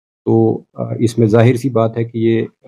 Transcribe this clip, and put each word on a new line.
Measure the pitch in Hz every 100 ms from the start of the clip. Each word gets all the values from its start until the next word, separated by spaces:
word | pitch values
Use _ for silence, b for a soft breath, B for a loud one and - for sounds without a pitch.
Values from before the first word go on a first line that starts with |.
| _ _ 117
तो, | 113 113 - - 131
अ, | 117 117
इसमें | 117 - 110
जाहिर | 117 117 120
सी | 135
बात | 113 113 117
है | 117
कि | 113 113
ये | 113 113 _